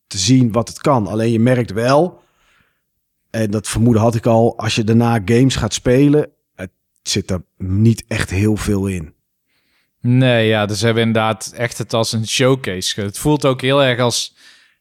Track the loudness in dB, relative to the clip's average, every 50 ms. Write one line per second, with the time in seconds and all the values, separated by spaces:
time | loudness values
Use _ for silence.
0 | _ _ -8 -6 0 2 4 4 4 2 0 -2 -4 -4 -8 -4 -2 0 0 0
1 | 0 -2 -4 -2 -2 0 0 2 2 2 2 0 -2 -4 -4 -4 0 2 2 2
2 | 2 0 -4 -10 _ _ _ _ _ _ _ _ _ _ _ _ _ _ _ _
3 | _ _ _ _ _ _ -6 -4 -4 -2 -2 -4 -4 -4 -2 2 2 4 4 4
4 | 4 2 2 2 2 2 4 4 4 2 0 -2 -4 -4 -2 -2 0 2 2 4
5 | 4 2 0 0 0 0 2 4 4 2 2 0 -2 -4 -4 -4 0 2 2 4
6 | 4 4 4 2 0 -2 _ _ _ _ _ -14 -14 -14 -14 _ _ _ _ _
7 | _ -6 -6 -6 -4 -4 -6 -6 -6 -10 _ _ -6 -4 0 2 4 4 2 2
8 | -2 -6 -6 -6 -6 -4 -2 0 0 0 0 -2 -2 -4 -2 -2 -2 -4 -6 -6
9 | -8 -12 -16 _ _ _ _ _ _ _ _ _ _ _ _ _ _ _ _ _
10 | -2 0 2 2 4 4 2 2 2 2 2 0 0 -2 -2 -2 0 0 0 2
11 | 0 0 0 0 0 0 -2 -4 -8 -12 -8 -8 -8 -8 -6 -8 -8 -4 -2 -2
12 | -2 -2 -4 -6 -6 -4 -2 0 2 2 2 0 -2 -6 -8 -6 -6 -6 -6 -6
13 | -6 -8 -8 -4 -2 0 0 0 0 -2 -2 -2 -2 0 0 2 2 2 0 0
14 | 0 0 -2 -2 -6 -8 -12 _ -20 -20 -20 _ _ _ _ _